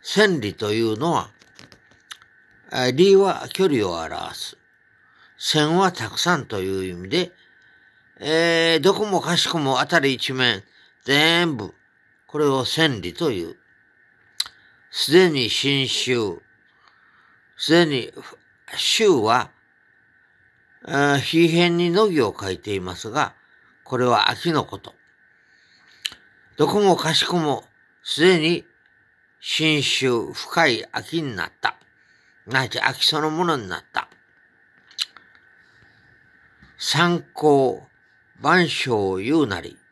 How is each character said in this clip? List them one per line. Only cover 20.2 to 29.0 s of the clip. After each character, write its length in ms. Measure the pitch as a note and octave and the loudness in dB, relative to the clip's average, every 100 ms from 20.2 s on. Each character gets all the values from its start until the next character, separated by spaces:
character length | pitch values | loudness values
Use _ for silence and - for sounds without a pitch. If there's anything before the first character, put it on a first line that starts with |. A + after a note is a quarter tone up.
| _ _ _ _ _ _ | _ _ _ _ _ _
あ、 340 | - C#3 C#3+ C#3+ | -6 0 2 2
皮 300 | A#2+ E3 E3+ | 0 2 4
辺 240 | E3 F3 | 4 2
に 180 | E3+ F3 | 2 0
乃 240 | F3 G#3+ | 2 2
木 60 | D#3+ | 2
を 160 | A2 - | 0 -2
書 100 | G2 | -8
い 80 | F#2 | -8
て 160 | - | -6
い 60 | G2 | -6
ま 140 | F#2 | -6
す 160 | F2+ A2+ | -10 -8
が、 240 | B2+ B2+ - _ _ _ _ - | -4 -4 -6 _ _ _ _ -8
こ 80 | B2 | -2
れ 60 | |
は 260 | B2 A#2 G2+ | 2 2 2
秋 220 | A2+ F3 | 0 -2
の 120 | D3+ | -2
こ 140 | - G2 | -2 -10
と。 160 | - - _ _ _ _ _ _ _ _ _ _ - - _ _ _ - | -16 -20 _ _ _ _ _ _ _ _ _ _ -12 -12 _ _ _ 0
ど 120 | D#3 | 0
こ 100 | G3 | 4
も 160 | G3+ | 4
か 180 | E3+ D#3 | 4 2
し 120 | D3+ | 0
こ 140 | - F3 | 0 0
も、 260 | D3+ A#2+ - _ _ _ | 0 -2 -6 _ _ _
す 160 | - - | -10 2
で 180 | E3+ F3+ | 4 4
に 260 | D#3 E3+ - _ _ _ | 2 -2 -6 _ _ _